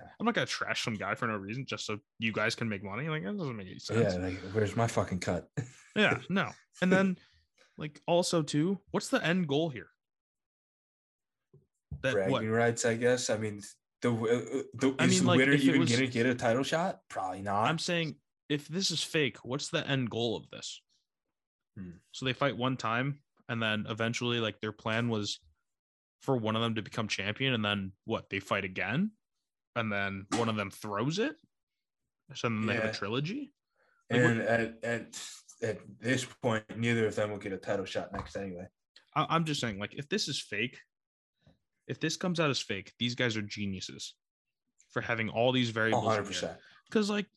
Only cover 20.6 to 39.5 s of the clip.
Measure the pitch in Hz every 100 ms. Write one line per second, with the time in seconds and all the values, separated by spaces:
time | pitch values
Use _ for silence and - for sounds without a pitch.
20.6 | - - _ _ _ _ _ _ _ _
21.6 | _ 104 90 82 _ - 131 123 139 110
22.6 | 127 131 110 117 139 143 _ _ - 117
23.6 | 110 107 110 110 117 113 120 120 110 -
24.6 | 107 - 117 113 120 110 101 - _ _
25.6 | _ _ _ _ _ _ - 131 107 110
26.6 | 113 110 - - 104 - 98 - 135 117
27.6 | 104 101 95 - 110 104 - 98 - 104
28.6 | 95 92 92 135 214 - _ _ _ _
29.6 | _ 120 110 101 98 98 98 117 117 107
30.6 | 98 - 107 101 131 175 285 311 _ _
31.6 | _ _ _ _ _ _ - - 120 110
32.6 | 110 110 110 107 101 123 151 269 277 _
33.6 | _ _ _ _ - 120 123 113 107 117
34.6 | 113 - 117 117 113 - - - - -
35.6 | 113 95 - - 117 131 - - 120 110
36.6 | - 104 120 117 107 110 104 101 101 95
37.6 | - 98 95 101 90 98 - 98 98 87
38.6 | 95 _ _ - _ 147 - 165 156